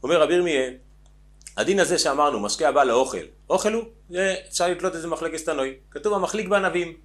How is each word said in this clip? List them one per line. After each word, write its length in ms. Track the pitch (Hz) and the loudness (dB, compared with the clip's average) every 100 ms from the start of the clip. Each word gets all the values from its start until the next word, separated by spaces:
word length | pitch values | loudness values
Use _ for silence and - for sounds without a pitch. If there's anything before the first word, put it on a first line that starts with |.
אומר 180 | 127 170 | 2 2
רבי 120 | 147 | 4
ירמיה, 360 | 175 175 143 127 127 - - - _ - - - - | 4 2 0 -2 -6 -20 -20 -20 _ -20 -20 -16 -4
הדין 220 | 110 196 | 0 2
הזה 200 | 165 170 | 2 2
שאמרנו, 400 | 160 139 147 123 | 0 2 2 2
משקה 300 | 104 - 156 | -4 0 2
הבא 140 | 139 | 4
לאוכל, 420 | 135 117 131 92 76 - _ | 4 4 2 -2 -10 -18 _
אוכל 240 | 175 208 | 0 0
הוא, 100 | 226 226 - - | -2 -6 -14 -10
זה 260 | 175 190 185 - | -4 -2 -2 -6
אפשר 200 | - 180 | -2 0
לתלות 280 | 175 180 165 | 0 -4 -4
איזה 120 | 165 | -6
מחלקת 380 | 156 165 156 160 | -4 -4 -6 -6
תנוי. 320 | 151 135 131 - | -4 -4 -6 -16
כתוב 220 | 147 214 | -6 -2
המחליק 340 | 202 180 208 185 | 0 -2 -4 0
בענבים. 500 | 202 190 170 170 160 | 2 2 -2 -4 -10